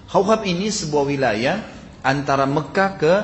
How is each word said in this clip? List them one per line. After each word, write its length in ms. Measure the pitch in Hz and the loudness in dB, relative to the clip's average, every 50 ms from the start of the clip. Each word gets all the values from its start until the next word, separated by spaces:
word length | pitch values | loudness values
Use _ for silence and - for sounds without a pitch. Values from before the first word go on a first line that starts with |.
| - | -10
Hauhab 400 | - - 180 185 202 220 220 214 | 0 0 2 4 4 2 2 2
ini 240 | 190 170 175 202 214 | -2 -2 -2 -2 -4
sebuah 320 | 202 - 160 151 151 147 | -4 -4 -4 -2 0 0
wilayah 640 | 139 139 143 135 131 120 104 110 120 139 180 214 - - - - - - - - - | 0 0 0 0 0 0 0 0 0 0 -2 -2 -6 -12 -16 -18 -20 -20 -12 -4 -2
antara 400 | 131 139 143 139 143 139 135 135 | 0 0 0 0 0 0 2 2
Mekah 440 | 135 143 156 143 - - 196 190 196 - | 0 0 -2 -2 -2 0 0 0 0 0
ke 200 | 151 156 156 180 208 | 0 2 2 2 2